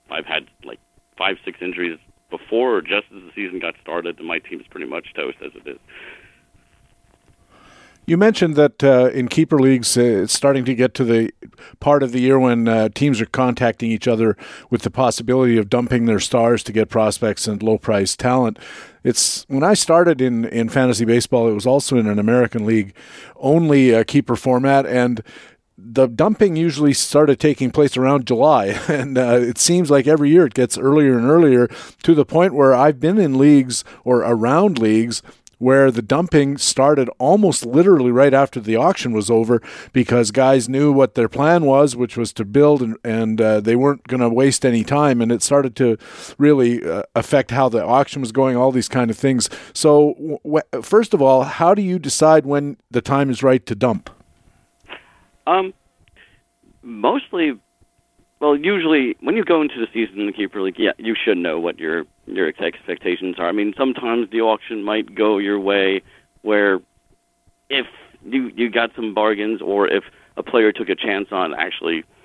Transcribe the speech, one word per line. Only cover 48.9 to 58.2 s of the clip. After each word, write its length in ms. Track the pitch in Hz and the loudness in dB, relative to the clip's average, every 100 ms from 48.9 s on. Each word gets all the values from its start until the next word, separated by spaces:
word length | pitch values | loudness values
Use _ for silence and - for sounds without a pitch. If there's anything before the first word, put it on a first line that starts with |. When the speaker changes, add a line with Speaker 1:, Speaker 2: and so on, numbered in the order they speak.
| 131 117 | -2 -2
Speaker 2:
of 60 | 110 | -2
things. 320 | 139 127 - - - | 0 0 -4 -10 -16
So, 420 | - 156 147 147 | 0 4 6 4
w-, 240 | - 156 143 | 0 -10 -10
w-, 380 | 151 156 - 131 | -4 -4 -4 -10
first 320 | - 214 220 | 0 2 2
of 80 | 170 | 2
all, 220 | 135 131 | 4 4
how 280 | 139 - 170 | 0 0 2
do 100 | 202 | 2
you 160 | 190 180 | 0 -4
decide 460 | 143 - 156 156 | -6 2 4 4
when 320 | 139 143 143 - _ | 2 -2 -4 -10 _
the 100 | 120 | -6
time 300 | - 139 139 | -2 0 0
is 120 | 117 | 0
right 220 | 135 131 | 2 0
to 100 | - | -2
dump? 360 | 101 123 98 - - _ _ _ _ _ _ - - _ _ _ _ - | -2 -2 -2 -8 -20 _ _ _ _ _ _ -20 -20 _ _ _ _ -4
Speaker 1:
Um, 260 | 185 190 - _ _ _ _ _ _ _ _ _ _ | -2 -4 -12 _ _ _ _ _ _ _ _ _ _
mostly, 760 | 120 107 120 269 - 180 156 110 _ _ _ _ _ _ | -20 -6 -4 -4 -6 -6 -4 -6 _ _ _ _ _ _